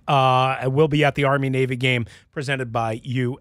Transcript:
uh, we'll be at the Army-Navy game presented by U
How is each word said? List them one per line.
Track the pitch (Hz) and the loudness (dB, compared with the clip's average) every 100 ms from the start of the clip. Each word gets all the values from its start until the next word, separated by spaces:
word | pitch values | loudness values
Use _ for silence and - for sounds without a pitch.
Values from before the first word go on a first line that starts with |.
| - | 0
uh, | 143 131 127 131 127 131 | 2 4 4 2 0 -2
we'll | 135 156 | 2 2
be | 147 | 4
at | 143 | 2
the | 143 | 2
Army-Navy | 139 139 135 131 127 127 | 0 2 0 0 -2 0
game | 131 123 110 - _ | 0 0 -2 -10 _
presented | 165 131 135 120 | -10 -6 -6 -4
by | 117 113 113 | -4 -4 -4
U | 143 127 123 139 | -6 -4 -2 -4